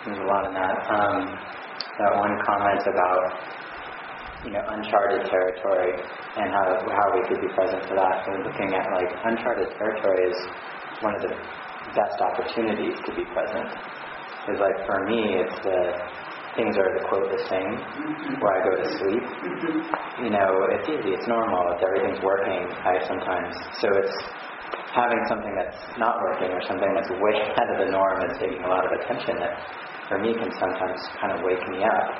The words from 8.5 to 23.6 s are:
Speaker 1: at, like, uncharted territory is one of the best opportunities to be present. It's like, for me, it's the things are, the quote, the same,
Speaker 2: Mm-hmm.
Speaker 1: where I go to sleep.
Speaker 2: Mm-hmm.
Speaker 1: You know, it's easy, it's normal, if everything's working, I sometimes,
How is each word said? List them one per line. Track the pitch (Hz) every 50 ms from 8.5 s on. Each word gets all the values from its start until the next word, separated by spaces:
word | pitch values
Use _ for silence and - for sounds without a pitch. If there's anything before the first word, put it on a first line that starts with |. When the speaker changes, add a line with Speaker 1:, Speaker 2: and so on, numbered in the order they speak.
| - - 101 98 95
Speaker 1:
at, | 92 92 95 98 90
like, | 90 87 - -
uncharted | - 113 117 113 - 123 107 98 92 95 - -
territory | 104 110 110 - - 98 92 92 92
is | 90 87 - - - - - - - - - - - - - 110
one | 107 92
of | 92
the | - - - - - - - - - - - - - - -
best | 117 104 98 - -
opportunities | 98 92 - - 113 - - 120 113 110 104 - - 87 - - -
to | 107 -
be | - - -
present. | - - - - - - - - - - - - - - - - - - - - - - - 104
It's | 101 92
like, | 101 95 95 - - -
for | 101 95 95
me, | 101 117 117 107 101 95 92
it's | 90 - - -
the | - 98 92 92 90 87 87 87 90 - - - - - - - - - - -
things | 117 110 104
are, | 101 95 95 - -
the | -
quote, | - 98 98 98 95
the | - - -
same, | - 98 92 95 - - -
Speaker 2:
Mm-hmm. | - - - - - - - - - - 131 -
Speaker 1:
where | - 101 92 92
I | 92
go | 95 92 -
to | - 95 104 -
sleep. | 98 98 104 123
Speaker 2:
Mm-hmm. | 123 - - - - - - - - 165 156 156 165 - - - - - - - 123
Speaker 1:
You | 113 104
know, | 101 98 95 95 95 98 92 -
it's | - - 156
easy, | 156 135 110 98 92
it's | 92 - 117
normal, | 117 113 113 107 95 90 90 87 87 -
if |
everything's | 95 95 98 98 95 98 95 95 95
working, | 95 98 98 98 98 95 90 90 90 - -
I | - 95 90 90 -
sometimes, | - 95 90 - 98 90 87 87 - - -